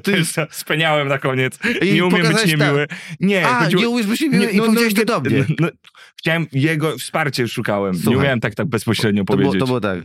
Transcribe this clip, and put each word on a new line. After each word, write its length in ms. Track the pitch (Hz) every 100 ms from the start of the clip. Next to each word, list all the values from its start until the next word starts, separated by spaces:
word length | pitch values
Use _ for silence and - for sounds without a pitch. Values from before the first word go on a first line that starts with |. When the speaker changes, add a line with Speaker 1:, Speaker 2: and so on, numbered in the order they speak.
Speaker 1:
Ty 100 | 196
Speaker 2:
Wiesz 200 | 190 160
co, 140 | - 147
speniałem 580 | - - 156 160 151 139
na 100 | 135
koniec. 400 | 143 131 131 - 220 240
Speaker 1:
I 100 | 185
Speaker 2:
Nie 120 | 165
umiem 140 | 180 180
być 60 | 170
Speaker 1:
pokazałeś 200 | 214 202 156
Speaker 2:
niemiły. 280 | 147 143 143
Speaker 1:
tak. 120 | 175 - 165
Speaker 2:
Nie, 260 | 180 196 202
Speaker 1:
A, 80 | 247
Speaker 2:
chodziło 180 | 208 175
Speaker 1:
nie 60 | 233
umiesz 180 | 240 202
być 140 | 240
niemiły 260 | 302 190 208
Speaker 2:
nie, 40 |
Speaker 1:
i 60 | 196
Speaker 2:
no, 80 |
Speaker 1:
powiedziałeś 300 | 226 220 233
Speaker 2:
no, 100 | 208
Speaker 1:
to 160 | 214 208
do 100 | 113
mnie. 140 | 139 135 151
Speaker 2:
no, 80 | 160 - - - - -
chciałem 280 | 165 165 160
jego 460 | 139 147 160 156 123
wsparcie 500 | - 170 147 131 117
szukałem. 460 | - 113 101 98
Speaker 1:
Słuchaj, 180 | 90 107
Speaker 2:
Nie 60 | 127
umiałem 220 | 139 123
tak, 140 | 120
tak 120 | - 104
bezpośrednio 580 | 113 - 104 110 101
Speaker 1:
to 120 | 95 101
było, 100 | 98
Speaker 2:
powiedzieć. 120 | -
Speaker 1:
to 60 | 131
było 140 | 123
tak. 180 | 101 90